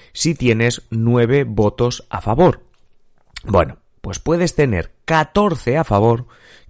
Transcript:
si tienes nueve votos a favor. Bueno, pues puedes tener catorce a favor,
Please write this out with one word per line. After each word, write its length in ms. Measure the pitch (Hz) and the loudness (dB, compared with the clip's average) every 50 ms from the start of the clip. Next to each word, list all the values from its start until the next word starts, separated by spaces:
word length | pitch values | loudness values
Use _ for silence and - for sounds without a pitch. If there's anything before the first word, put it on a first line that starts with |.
| - _ | -20 _
si 220 | - - - 160 156 | -8 -4 -2 -2 -2
tienes 480 | - 127 120 110 110 117 120 120 - - _ | 0 0 0 0 2 0 -2 -2 -6 -10 _
nueve 540 | 117 113 113 117 120 120 120 113 135 143 135 | -6 -2 0 0 2 2 2 2 2 0 -2
votos 640 | 117 104 104 107 104 - - 120 123 - - - _ | -2 -2 0 0 0 0 -2 -2 -2 -4 -8 -12 _
a 100 | - - | -12 -8
favor. 400 | - 104 113 139 180 160 - - - _ _ _ _ _ _ _ _ _ _ _ _ _ _ - - | -6 -4 2 4 4 2 2 0 -10 _ _ _ _ _ _ _ _ _ _ _ _ _ _ -18 0
Bueno, 340 | - 101 90 80 - - _ _ _ _ _ | 2 4 4 4 0 -4 _ _ _ _ _
pues 160 | - 104 92 - | -12 -12 -12 -8
puedes 360 | - 151 165 170 180 165 - | -2 -2 0 0 0 -2 0
tener 380 | - 147 131 104 85 80 - - _ _ | 0 0 0 0 -4 -4 -8 -14 _ _
catorce 720 | - 160 156 151 - _ 208 208 202 160 127 - 120 127 160 | -2 0 0 0 0 _ 0 0 0 -2 -4 -4 -2 -2 -2
a 60 | 165 | 0
favor, 420 | - - 101 107 117 117 120 123 - _ _ _ - - - _ | 0 0 2 2 2 0 0 -4 -14 _ _ _ -20 -20 -20 _